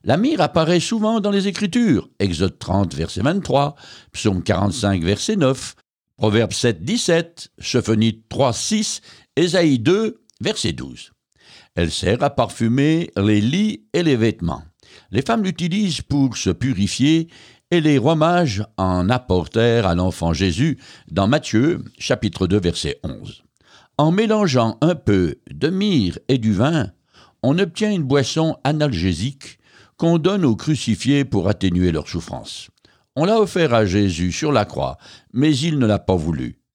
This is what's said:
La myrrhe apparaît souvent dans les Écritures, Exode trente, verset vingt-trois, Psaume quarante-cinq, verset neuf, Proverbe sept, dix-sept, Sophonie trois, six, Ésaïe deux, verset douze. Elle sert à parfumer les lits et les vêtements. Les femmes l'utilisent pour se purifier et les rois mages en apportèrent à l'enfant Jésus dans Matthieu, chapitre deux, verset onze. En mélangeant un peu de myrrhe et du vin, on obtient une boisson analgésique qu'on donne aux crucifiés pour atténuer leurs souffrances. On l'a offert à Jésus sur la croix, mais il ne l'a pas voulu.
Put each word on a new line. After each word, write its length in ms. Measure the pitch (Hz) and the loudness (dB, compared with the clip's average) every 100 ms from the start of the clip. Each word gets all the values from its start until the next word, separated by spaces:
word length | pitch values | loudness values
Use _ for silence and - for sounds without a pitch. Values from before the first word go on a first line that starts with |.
La 120 | - 151 | 0 0
myrrhe 240 | 247 330 | 0 0
apparaît 400 | 151 170 156 175 | 0 0 2 0
souvent 400 | - 226 214 226 | 0 -2 0 0
dans 120 | 202 | 0
les 160 | 196 196 | 0 -2
Écritures, 600 | 180 208 240 226 107 - _ | -4 -2 0 2 2 -2 _
Exode 380 | 98 80 92 - | -4 0 -2 -4
trente, 360 | - 95 92 | -2 0 0
verset 260 | - 82 - | -4 -6 -2
vingt-trois, 540 | 123 196 - 135 143 - - - _ | -2 -2 0 0 0 -6 -20 -20 _
Psaume 320 | - 110 92 | -4 -2 0
quarante-cinq, 580 | 85 87 101 - 101 95 | 0 0 0 0 0 0
verset 320 | 82 104 - | 0 -2 -2
neuf, 400 | 214 135 135 - - _ _ _ _ | 0 0 0 -8 -18 _ _ _ _
Proverbe 360 | 110 107 113 | 2 2 0
sept, 320 | - 123 80 | 0 -2 -2
dix-sept, 680 | 107 233 - 165 131 - - _ | -4 -4 0 0 0 -14 -20 _
Sophonie 640 | - 123 113 110 113 110 _ | -2 -2 0 2 2 -2 _
trois, 240 | 110 135 | -2 0
six, 500 | 110 - 214 214 - - - _ | 0 -2 -2 -2 -8 -14 -20 _
Ésaïe 460 | - 175 180 165 127 | 0 2 2 2 2
deux, 420 | 110 196 220 - _ _ | 2 2 0 -6 _ _
verset 320 | 151 214 - | -6 -4 -4
douze. 380 | 67 67 62 - _ _ _ _ - _ | -6 -12 -16 -20 _ _ _ _ -20 _
Elle 160 | - 82 | -2 -2
sert 320 | - 90 123 | 0 -2 0
à 80 | 139 | 0
parfumer 800 | 139 113 - 117 127 147 160 170 - | 0 -4 -2 0 2 2 0 -2 0
les 240 | 101 107 | 2 4
lits 460 | 107 175 214 - _ | 2 0 -2 -4 _
et 120 | 165 | -2
les 120 | 165 123 | 2 2
vêtements. 460 | 113 - 82 - - _ _ - _ | 0 0 -6 -6 -12 _ _ -20 _
Les 100 | 98 | -4
femmes 220 | - 226 | 0 -2
l'utilisent 580 | 190 - 175 190 202 139 | -2 -4 -4 -2 -2 -4
pour 360 | - 143 135 107 | -4 0 0 0
se 140 | 98 | -4
purifier 760 | 85 127 98 101 - 139 160 165 - - _ _ | -2 -2 0 -2 0 2 2 -2 -14 -20 _ _
et 80 | 175 | 0
les 180 | 156 139 | 4 4
rois 180 | 123 165 | 2 2
mages 480 | 160 175 160 98 107 - | 2 2 0 -2 -6 -4
en 340 | 95 90 90 | 0 0 0
apportèrent 760 | 127 - 92 80 110 117 117 98 | 0 0 -2 0 0 2 2 2
à 100 | 87 | 0
l'enfant 360 | 92 85 85 | -2 -2 -2
Jésus 460 | 78 95 82 160 - - - _ | 0 0 2 -2 -2 -10 -20 _
dans 160 | 80 98 | -2 0
Matthieu, 580 | 147 - 110 143 175 - _ | 0 0 0 0 -2 -8 _
chapitre 480 | - 131 104 - 92 | -4 -2 -2 -2 0
deux, 140 | 101 | 2
verset 400 | 87 82 76 - | 0 -2 -6 -8
onze. 400 | - 57 - - _ _ _ - _ - | -10 -12 -16 -20 _ _ _ -20 _ 0
En 140 | 151 | 2
mélangeant 680 | 185 226 214 196 127 113 113 | 2 2 2 2 2 0 2
un 140 | 160 | 0
peu 460 | 175 - 98 85 - - | 0 2 2 2 -4 -16
de 180 | 73 147 | -4 -2
myrrhe 520 | 185 208 160 92 - - | 0 2 2 0 -4 -2
et 100 | 131 | 0
du 140 | 110 | 2
vin, 400 | 95 135 165 95 _ _ _ - _ | 2 0 0 -4 _ _ _ -20 _
on 160 | 127 135 | 0 0
obtient 320 | 190 - 214 | 0 -2 -2
une 140 | 196 | 0
boisson 520 | 135 143 127 160 160 - | 2 0 2 0 -2 -2
analgésique 960 | 143 151 147 92 92 78 120 139 - - _ _ _ _ | -4 0 0 0 0 0 -4 -8 -20 -20 _ _ _ _
qu'on 220 | 165 170 | 2 2
donne 260 | 143 202 | 2 2
aux 100 | 151 | 2
crucifiés 680 | 104 - 151 - 104 123 143 | 0 -2 -2 -2 -2 2 0
pour 240 | 135 101 90 | 2 0 0
atténuer 420 | 104 95 87 90 | 0 0 2 2
leurs 180 | 80 71 | 0 -4
souffrances. 600 | 87 - 67 - - - _ _ _ _ - | -10 -8 -12 -12 -16 -18 _ _ _ _ -2
On 80 | |
l'a 160 | 170 226 | 2 2
offert 340 | 202 185 156 | 2 0 2
à 100 | 117 | 4
Jésus 460 | 104 98 98 82 90 | 4 2 2 0 -2
sur 220 | - 151 | -2 0
la 120 | 131 | 0
croix, 320 | 101 69 65 67 - - _ | 0 -4 -6 -6 -20 -20 _
mais 260 | 120 156 131 | 0 2 2
il 220 | 170 151 | 0 0
ne 60 | 113 | 2
l'a 120 | 101 | 0
pas 160 | - | 0
voulu. 460 | 92 78 76 62 - _ | 0 0 -4 -6 -12 _